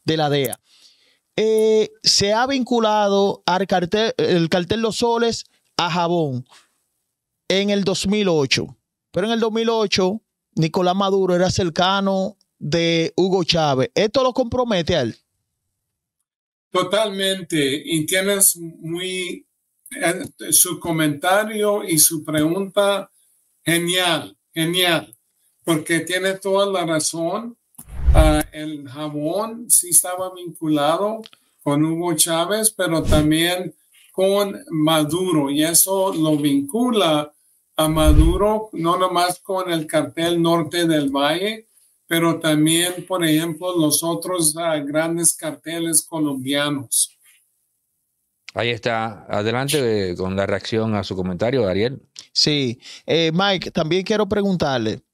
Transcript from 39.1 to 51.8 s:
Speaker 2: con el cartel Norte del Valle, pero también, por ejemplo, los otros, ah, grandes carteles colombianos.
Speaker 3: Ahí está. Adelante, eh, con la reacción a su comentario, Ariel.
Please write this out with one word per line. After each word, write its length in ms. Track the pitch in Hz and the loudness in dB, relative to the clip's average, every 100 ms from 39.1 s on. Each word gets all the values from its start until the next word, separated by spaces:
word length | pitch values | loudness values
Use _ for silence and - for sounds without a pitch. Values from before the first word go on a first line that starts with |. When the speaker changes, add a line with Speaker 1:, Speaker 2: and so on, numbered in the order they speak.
| 175 180 175 | 0 0 -2
Speaker 2:
con 320 | - 185 180 | -6 -4 -2
el 160 | 165 151 | -4 -2
cartel 540 | 156 127 165 170 170 | -2 -2 -4 -2 2
Norte 440 | 165 170 156 175 165 | 2 2 0 0 2
del 240 | 156 139 | 2 2
Valle, 580 | 139 143 170 208 220 - _ _ _ - | 0 0 0 -2 -6 -14 _ _ _ -4
pero 340 | 165 165 160 | 0 0 0
también, 680 | 160 151 156 165 180 175 - | 0 2 4 2 0 -4 -6
por 180 | 185 165 | -2 2
ejemplo, 500 | 156 170 156 180 175 | 2 0 -6 -4 0
los 260 | 151 147 | 0 0
otros, 520 | 165 165 175 180 151 160 | -2 -4 -4 -4 -4 -2
ah, 200 | 170 151 | -4 -2
grandes 540 | 139 156 165 170 160 | -2 -2 -2 0 -2
carteles 680 | - 160 135 151 170 165 156 | -2 -8 -10 -10 -6 -2 -2
colombianos. 1160 | - 165 147 135 131 143 147 139 117 - - _ _ _ _ _ _ _ _ _ _ _ _ _ - | -4 -4 -4 -4 -4 -2 -2 -4 -4 -4 -4 _ _ _ _ _ _ _ _ _ _ _ _ _ -10
Speaker 3:
Ahí 160 | - 117 | -4 -2
está. 560 | 113 123 113 113 101 - | -2 -2 -2 -4 -8 -6
Adelante, 840 | 104 107 123 139 147 120 107 92 | -2 0 -2 0 0 0 0 -2
eh, 40 | 87 | -2
con 200 | 92 95 | -2 -2
la 100 | 98 | 0
reacción 500 | 98 - 110 110 104 | -2 -2 -2 0 -2
a 100 | 92 | -2
su 100 | 95 | -4
comentario, 500 | 92 87 113 135 98 | -4 -2 0 2 2
Ariel. 360 | 92 | 2